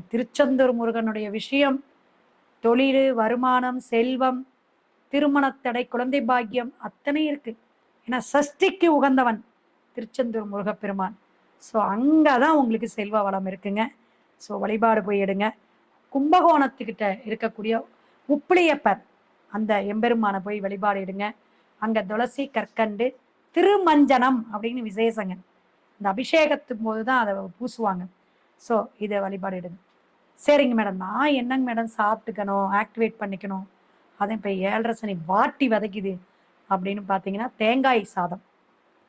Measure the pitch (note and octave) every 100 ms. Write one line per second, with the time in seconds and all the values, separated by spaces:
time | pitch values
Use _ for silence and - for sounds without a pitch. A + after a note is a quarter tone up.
0 | - A#3 B3 - C#4 C4 C4 A#3 A#3 A3+
1 | A3+ G#3+ G#3 G#3+ - C#4 C#4 C4+ - _
2 | _ _ _ _ _ _ A#3 A#3+ C4+ C4+
3 | C4+ A#3 A3 A#3+ B3+ B3+ B3+ B3+ - A3+
4 | B3 B3+ C4 B3+ C4 _ _ _ _ _
5 | _ C#4 D4 C#4+ C4+ C4 B3+ A#3 B3 A#3
6 | B3+ C#4 A#3 B3 A3+ A#3+ A#3+ - G3 -
7 | - D4 D#4 C#4+ A#3 A3 _ _ _ _
8 | - B3 - C#4 D4 - F#4+ F#4+ E4+ D4
9 | C4+ C4 B3 G#3+ - _ _ _ _ -
10 | A3+ - A#3+ A3 G#3 G3+ G3+ G3+ G#3 G3
11 | F#3+ - _ _ _ _ - A3 G3+ G3+
12 | C#4 D#4+ D4+ B3+ D4 D#4 B3 A3 A3+ -
13 | G#3 G#3+ G3+ F#3+ F#3+ F#3 G3+ G3+ A#3+ -
14 | _ _ _ _ - G#3 G3+ G#3+ A3+ A3
15 | G3 G3+ G3 G3 G#3+ - _ _ _ _
16 | _ C#4 C#4+ F4+ E4 D4+ C4+ - A3+ G3
17 | G#3 F#3+ A3 A3 A3+ A3+ G#3+ A3+ - _
18 | _ _ - D4 - F4+ E4+ D4 A3 F#3
19 | - _ _ _ _ G#3 G#3+ G#3 G3+ G#3+
20 | A#3 A3+ G#3 G3 F#3+ G#3 G3 G3+ G#3 G3
21 | F#3+ G3 G#3 - _ _ _ _ A3 A3
22 | G3 G#3+ A#3+ - C#4 A3+ G3+ - A3 G#3
23 | B3+ - _ _ _ E4 F#4+ G4+ F4 D4+
24 | C#4 C4 B3+ B3+ A3+ G#3 A3+ B3 A3 F#3+
25 | A3+ A3+ F#3+ F3+ - _ _ _ _ -
26 | G3+ G3 C4 E4 D4+ C#4+ - A3 A3 A3
27 | A3 C4 G#3+ G3 F#3+ - A#3+ - A3 F#3
28 | F3+ _ _ _ _ _ - A3 A3+ -
29 | G#3 G3+ G3 G3 G3 F#3 F3 F3 _ _
30 | _ _ _ _ - D4 B3+ A3+ G3+ F#3+
31 | F#3+ A3 D4 C#4 A#3+ C4 B3+ A3+ A3+ -
32 | G#3 G#3+ - G3+ G3+ G3 G3 G3 A3 -
33 | A3 A3 G3+ F#3+ G3 F#3+ G3 _ _ _
34 | _ - G3+ A3 G3+ F#3+ F#3+ A3 A3+ A3
35 | G#3+ F#3 D#3+ G3 C4+ - C4 A3 G#3 G#3
36 | G3 F3+ - _ _ _ - G3 F#3+ G3+
37 | F#3+ G3 G3 G3 B3 - A3 B3+ C4+ A#3+
38 | F#3+ - F3 F#3 _ _ _ _ _ _